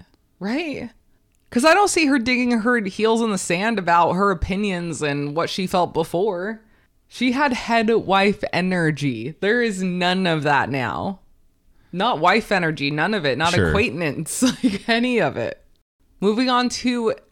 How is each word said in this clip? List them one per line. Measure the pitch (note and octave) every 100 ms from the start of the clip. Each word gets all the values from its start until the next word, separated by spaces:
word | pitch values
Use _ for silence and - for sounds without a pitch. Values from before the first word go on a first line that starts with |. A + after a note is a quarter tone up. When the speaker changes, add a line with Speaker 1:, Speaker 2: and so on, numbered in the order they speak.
| - _ _ _
Speaker 1:
right? | G3 C4+ E4 C4 A#3+ _ _ _ _ _ _
'Cause | A#3+
I | D#4+
don't | F#4 G4+
see | F4 D4
her | C#4
digging | A3+ B3 B3 A#3
her | A3+ A#3+
heels | F#3+ - A3 A3+
in | A3+
the | F#3+
sand | - F3 A3 G#3
about | E3+ E3+ E3
her | F3 G3+
opinions | F3+ - F#3+ G#3 F3+ E3+ C#3
and | D3 C#3+ C#3+
what | D3+ D#3+
she | - F#3
felt | F#3 D#3
before. | D#3+ D#3 E3 G#3+ F3 G3 A3 _ _ _ _ _
She | - B3+
had | B3+ C#4+
head | A#3+ - A#3 A3
wife | A3 - F#3+ G3+ G3 -
energy. | E3+ F#3 F3+ D#3 C#3+ C#3+ A2+ B2 -
There | G3 A#3+
is | A#3 F#3
none | F#3 F3+ F3+ F#3 F#3
of | D#3
that | C#3+ C#3 A2
now. | C3+ A#2 C#2 C#3 F#3+ _ _ _ _ _ _ _
Not | F3 A3+ E3+
wife | F3 A3 -
energy, | G3 E3 D#3 C#3+
none | D3 E3
of | G#3+
it. | C#3+ B2
Not | D#3+
Speaker 2:
Sure. | - E2+
Speaker 1:
acquaintance, | F#3+ A3 C#3+ D#3+ B2+ D#3 -
<laughs> | B3+ -
like, | A#3+ G3 -
any | A3+ B3 A#3
of | D3 -
it. | A2+ - _ _ _ _ _ -
Moving | G3 A3 B3+
on | B3 B3
to | - B3 A#3+ A3 - _